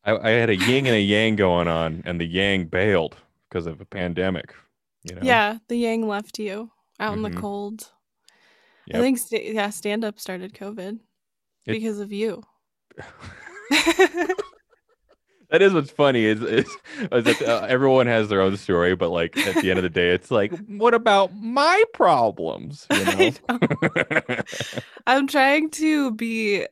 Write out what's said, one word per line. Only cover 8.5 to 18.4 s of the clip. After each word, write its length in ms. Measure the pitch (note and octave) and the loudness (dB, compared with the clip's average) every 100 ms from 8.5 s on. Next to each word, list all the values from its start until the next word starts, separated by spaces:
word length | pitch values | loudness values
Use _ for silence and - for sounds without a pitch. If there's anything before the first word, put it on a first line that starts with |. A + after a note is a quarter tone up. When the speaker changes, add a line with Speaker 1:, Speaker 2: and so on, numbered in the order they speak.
| _ _ _ - | _ _ _ -6
Speaker 2:
I 0 | |
Speaker 1:
Yep. 80 | A3+ | 0
Speaker 2:
think 160 | B3+ A#3+ | 0 0
sta-, 320 | - A3+ - | -2 -6 -4
yeah, 160 | G#3+ G3+ | -4 -4
stand-up 500 | G#3 G#3 G#3+ G#3+ G#3 | -4 -6 -4 -6 -8
started 340 | - F#3 F#3 | -12 -10 -12
covid 460 | - G3+ G#3+ F#3 A3 _ _ _ _ _ _ | -14 -14 -12 -12 -12 _ _ _ _ _ _
Speaker 1:
It 80 | - | -8
Speaker 2:
because 260 | A3 A3 G#3 | -6 -6 -6
of 120 | G3+ | -8
you. 320 | G3+ A3 F3+ - _ _ _ _ - | -4 -4 -6 -14 _ _ _ _ -20
Speaker 1:
<laughs> 760 | - - - - - F#4+ A4 | -20 -20 -20 -20 -20 -20 -2
Speaker 2:
<laughs> 640 | - - E4 F#4+ E4 D#4+ F#4+ - _ _ _ _ _ _ _ _ _ _ | 0 0 2 2 2 -4 -4 -8 _ _ _ _ _ _ _ _ _ _
Speaker 1:
That 120 | D#3+ | 4
is 100 | G3 | 6
what's 160 | F3 C#3 | 4 0
funny 360 | - C#3+ B2 | 2 4 6
is, 180 | G#2+ G#2+ | 4 2
is, 240 | A2+ A2+ B2+ - - C#4+ A3 | 2 0 0 -10 -16 -10 0
is 120 | B2+ | 0
that, 180 | A2+ - | 2 0
uh, 240 | A#2 A#2 G2+ | 0 0 0
everyone 380 | B2+ C3+ C3 | 2 4 4
has 240 | A#2+ A2+ G#2 | 4 2 2
their 100 | |
own 160 | G2 | 2